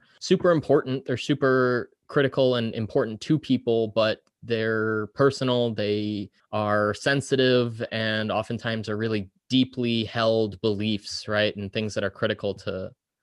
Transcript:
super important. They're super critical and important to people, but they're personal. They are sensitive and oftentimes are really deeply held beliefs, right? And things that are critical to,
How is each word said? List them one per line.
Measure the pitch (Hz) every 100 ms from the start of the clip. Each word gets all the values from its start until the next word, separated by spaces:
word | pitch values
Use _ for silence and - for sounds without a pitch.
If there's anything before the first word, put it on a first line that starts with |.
| _ _
super | - 185 180
important. | 165 - 147 131 131 -
They're | 120
super | - 139 135 131 127 123 - _ -
critical | 151 135 139 131 123
and | 113
important | - 110 143 113 110
to | - 151
people, | - 123 120 113 110
but | 113 110 - _ _
they're | 113 113 110 110 110 107 104
personal. | - 139 131 131 123 120
They | 110 104 104 104 104 104 _ _
are | 107 107 104 104
sensitive | 101 147 139 - 135 127 123 120 113 117
and | 110 110 110 107
oftentimes | 101 - 117 117 113 107
are | 104
really | 113 110 95 _ -
deeply | 131 131 - 120 117 107
held | 117 113 113 110 92
beliefs, | 113 101 107 104 - - -
right? | 104 107 104
And | 98
things | 117 107 104
that | 98
are |
critical | - 110 104 101 98
to, | - 95 95 - _ _